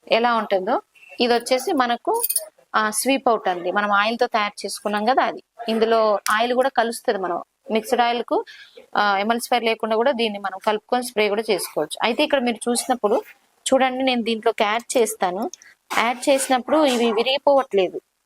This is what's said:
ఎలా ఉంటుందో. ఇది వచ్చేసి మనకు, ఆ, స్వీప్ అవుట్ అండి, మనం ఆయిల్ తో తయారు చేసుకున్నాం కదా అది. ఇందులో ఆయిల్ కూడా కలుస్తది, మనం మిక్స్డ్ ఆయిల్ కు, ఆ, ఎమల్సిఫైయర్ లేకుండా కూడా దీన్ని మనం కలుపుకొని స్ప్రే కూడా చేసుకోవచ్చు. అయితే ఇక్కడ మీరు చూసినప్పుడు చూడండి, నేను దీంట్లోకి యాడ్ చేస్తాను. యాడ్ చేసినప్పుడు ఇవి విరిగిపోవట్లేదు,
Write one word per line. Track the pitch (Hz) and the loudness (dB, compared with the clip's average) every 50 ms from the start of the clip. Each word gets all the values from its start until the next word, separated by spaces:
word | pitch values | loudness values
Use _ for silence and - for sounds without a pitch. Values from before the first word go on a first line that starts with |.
| _ - | _ 0
ఎలా | - 226 240 240 233 | 0 2 2 2 0
ఉంటుందో. | 220 214 - 202 185 185 208 269 415 - _ _ - - - - - | 0 -2 0 -2 -2 0 0 -2 -2 -4 _ _ -20 -20 -20 -4 -2
ఇది | 240 233 240 | 0 2 2
వచ్చేసి | 233 240 - 262 254 254 403 349 | 0 2 0 -2 -2 0 -2 0
మనకు, | 269 247 240 240 233 - 349 440 466 - - - - 622 - _ _ _ _ - | 0 0 0 -2 -4 -2 -2 -2 -2 -2 -2 -4 -6 -6 -8 _ _ _ _ -2
ఆ, | 214 214 214 | 0 0 0
స్వీప్ | 214 - - 254 269 262 - 254 | -2 -2 0 0 0 2 2 2
అవుట్ | 226 208 - 196 | 0 2 0 -2
అండి, | 180 175 175 180 | -4 -2 -4 -2
మనం | 180 208 208 208 | -2 0 0 2
ఆయిల్ | 202 202 208 220 240 226 | 2 2 2 2 0 0
తో | 247 240 | 0 0
తయారు | - 220 208 208 - - - | 0 -2 -2 -2 -6 -8 -10
చేసుకున్నాం | 196 - - - 208 208 208 214 | -10 -10 -6 -6 -4 -4 -2 0
కదా | 226 269 359 277 | 2 2 2 2
అది. | 202 156 - - _ _ - - 220 | 0 -2 -8 -14 _ _ -12 -6 -4
ఇందులో | 226 226 220 220 226 226 220 220 208 202 - - | 0 0 2 2 2 2 2 2 0 0 0 0
ఆయిల్ | 214 214 233 247 247 | 0 0 0 0 0
కూడా | 247 262 269 | 0 0 0
కలుస్తది, | - 247 226 233 233 - - 254 208 202 | 0 0 -2 -2 -2 -6 -4 -4 -4 -2
మనం | 185 175 170 - - _ _ _ _ - | -2 -4 -4 -6 -8 _ _ _ _ -4
మిక్స్డ్ | 214 220 220 - 247 233 | -4 -4 -2 -2 0 0
ఆయిల్ | 240 233 233 240 220 | 2 0 0 -2 -4
కు, | - 294 415 415 - - - - - _ - - _ - 208 | -2 -2 -4 -4 -6 -16 -20 -20 -20 _ -20 -20 _ -2 0
ఆ, | 208 208 196 190 | 2 2 2 0
ఎమల్సిఫైయర్ | 202 220 233 240 - - 254 233 226 | 0 0 -2 -2 -2 -2 -2 0 0
లేకుండా | 226 226 226 - 220 226 | 0 -2 -2 -2 -2 0
కూడా | 220 233 277 | 2 2 0
దీన్ని | 285 226 233 214 202 202 | 0 0 -2 -2 -4 -6
మనం | 202 190 185 190 - 220 | -8 -8 -10 -4 -2 -2
కలుపుకొని | 214 214 _ - 247 247 247 | -2 -2 _ -4 -4 -4 -4
స్ప్రే | 247 - 247 214 202 | -4 -2 0 0 0
కూడా | 202 214 220 226 | 0 -2 0 -2
చేసుకోవచ్చు. | 196 175 - - - 170 151 156 - - - | -2 -2 -2 -6 -4 -6 -6 -6 -6 -2 -2
అయితే | 220 214 - 302 | -2 0 0 0
ఇక్కడ | 294 294 269 240 240 | 2 2 0 0 -2
మీరు | 226 - - 233 | -4 -4 -2 -2
చూసినప్పుడు | 240 233 - - 254 247 - 202 226 427 - - - _ _ _ _ _ - | -2 -2 -2 -2 -4 0 0 0 0 0 -2 -4 -20 _ _ _ _ _ -2
చూడండి, | - 262 262 262 262 254 254 269 | 0 2 2 2 2 0 0 0
నేను | 262 247 240 | 0 0 0
దీంట్లోకి | 214 233 226 220 220 226 214 - 220 | 0 -2 -4 0 0 -2 0 0 0
యాడ్ | 202 214 233 240 - - 262 | 0 0 -2 -4 -2 0 0
చేస్తాను. | 220 214 220 - 202 180 175 196 240 370 - _ _ - - _ _ - - - | 2 0 0 -4 -4 -4 -2 -4 -6 -8 -8 _ _ -20 -20 _ _ -6 -2 -2
యాడ్ | 220 240 254 247 - 294 | 0 0 -2 -2 2 2
చేసినప్పుడు | 269 269 - - 262 247 240 - 277 311 302 | 2 2 2 0 0 0 0 2 2 4 4
ఇవి | 269 247 226 240 233 | 4 4 2 2 2
విరిగిపోవట్లేదు, | 208 214 233 262 269 285 - 294 277 269 262 - - 196 185 160 170 - _ _ _ _ _ | 2 2 0 0 0 2 4 4 4 4 2 2 2 2 2 2 -2 -8 _ _ _ _ _